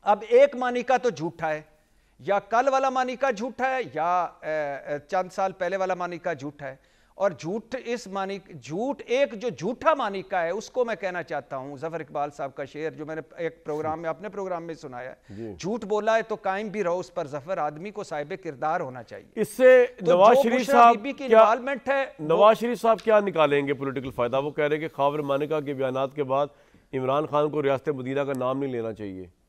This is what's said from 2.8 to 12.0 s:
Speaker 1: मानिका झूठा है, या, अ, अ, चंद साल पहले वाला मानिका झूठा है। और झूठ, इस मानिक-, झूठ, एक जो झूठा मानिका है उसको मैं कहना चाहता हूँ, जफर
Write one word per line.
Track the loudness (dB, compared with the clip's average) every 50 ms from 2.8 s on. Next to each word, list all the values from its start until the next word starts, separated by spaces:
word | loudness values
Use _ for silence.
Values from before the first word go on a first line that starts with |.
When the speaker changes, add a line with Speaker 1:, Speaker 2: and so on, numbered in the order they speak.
| 0 0
Speaker 1:
मानिका | 0 0 -2 -2 -4 -2 -2 -2
झूठा | -2 -2 -6 -8 -6 -4 -4 -2
है, | -2 -4
या, | -6 -6 -4 -4 -2 0 0 0 0
अ, | -2 -8 _ -8 -4 -4 -2 -4 -4 -6 -8 -8 -8 -8
अ, | -8
चंद | -8 _ -2 -2 -2 -4
साल | -4 -4 -4 -4
पहले | -2 -4 -4 -4 -2
वाला | -2 -2 -2 -2
मानिका | -4 -4 -8 -8 -8 -6 -6 -6
झूठा | -6 -8 -12 -12 -12 -14
है। | -14 -14 _ _ _ _ _ _ _ _ -2
और | -2 -2 -2 -4
झूठ, | -8 -8 -8 -8 -8 -8 -10
इस | -8 -6 -6 -6 -6 -6 -8
मानिक-, | -8 -6 -6 -6 -8 -10 -12 -16 -20 -18
झूठ, | -14 -10 -8 -6 -4 -6 -6 -8
एक | -6 -2 0 0 0 0 -2
जो | -8 -8 -8
झूठा | -8 -6 -6 -6 -6 0 0 0 0
मानिका | 2 -2 -4 -4 -6 -8 -4 -4 -2
है | -2 -2
उसको | -4 -6 -8 -8 _ -4 -2
मैं | -2 -4
कहना | -6 -6 -6 -6 -6
चाहता | -8 -6 -6 -8 -8 _ -12
हूँ, | -10 -10 -10 -12 -10
जफर | -10 -8 -8 -8